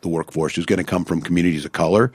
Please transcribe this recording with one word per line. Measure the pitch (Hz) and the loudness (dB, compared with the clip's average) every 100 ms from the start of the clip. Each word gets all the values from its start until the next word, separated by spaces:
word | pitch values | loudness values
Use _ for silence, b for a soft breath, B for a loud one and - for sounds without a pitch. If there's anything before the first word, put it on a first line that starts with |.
the | 90 | -4
workforce | 82 80 80 78 - | -4 -4 -2 -2 -2
is | 85 | 0
gonna | 95 | -2
come | 87 92 | 0 -2
from | 87 82 | 0 -2
communities | - 87 87 78 | 0 2 2 0
of | 73 | -4
color. | - 82 101 127 | -2 2 4 2